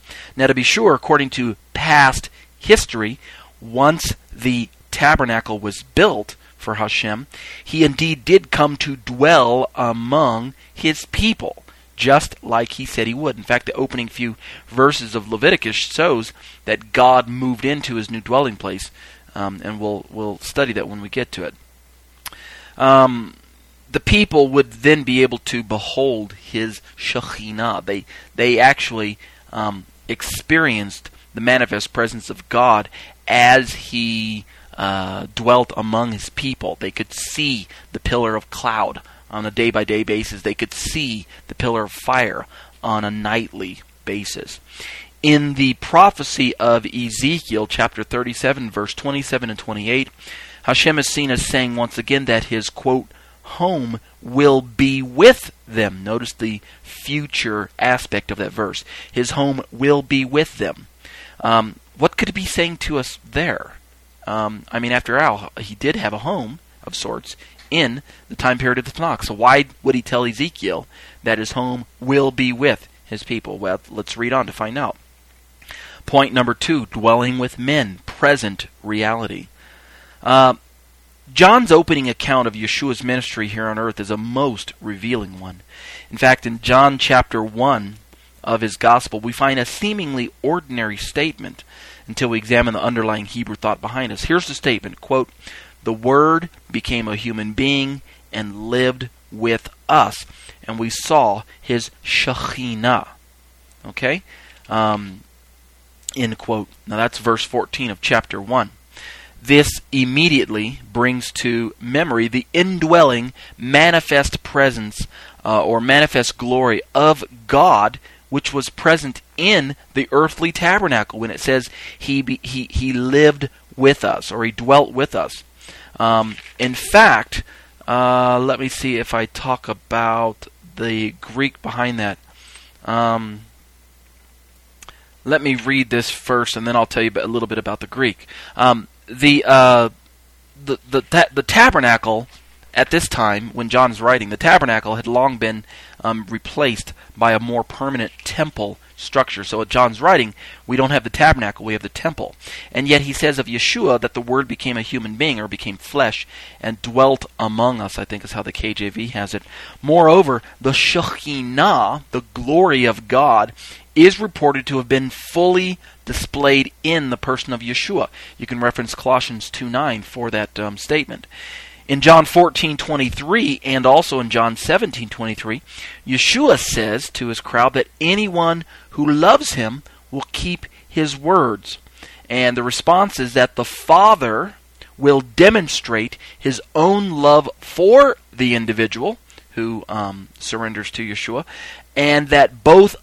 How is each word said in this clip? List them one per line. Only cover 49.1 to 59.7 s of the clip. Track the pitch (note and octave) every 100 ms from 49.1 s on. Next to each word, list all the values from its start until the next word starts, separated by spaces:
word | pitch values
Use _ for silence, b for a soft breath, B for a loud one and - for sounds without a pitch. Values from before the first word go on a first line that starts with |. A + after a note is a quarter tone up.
| C#3 C3+ B2+ A#2+
and | G#2+
twenty-eight, | - G#2+ G#2 C3 C3 - B B B B
Hashem | - B2+ E3 D3+
is | C3+
seen | - C#3
as | B2
saying | - C3+ B2
once | A#2+ A#2 -
again | A#2 C#3 B2+
that | A2+
his, | - A2+ G#2
quote, | - C3+ B2+ - - b b
"home | - - F3+ E3 A#2+ - - b
will | A#2 B2+ C#3+ C3+
be | B2 A2 C3+ C3+
with | B2+ B2+ A3 B3 - - -
them." | A2+ G#2 F#2+
Notice | G2 A#2 A#2
the | - A2 G#2 - b
future | - - - D3 D3 - A#2 G#2 F#2+ -
aspect | B2 B2+ - G2+ -
of | G#2
that | -
verse. | G2 G2+ F2 - B B
His | B2 B2
home | D3 C#3 C3+ -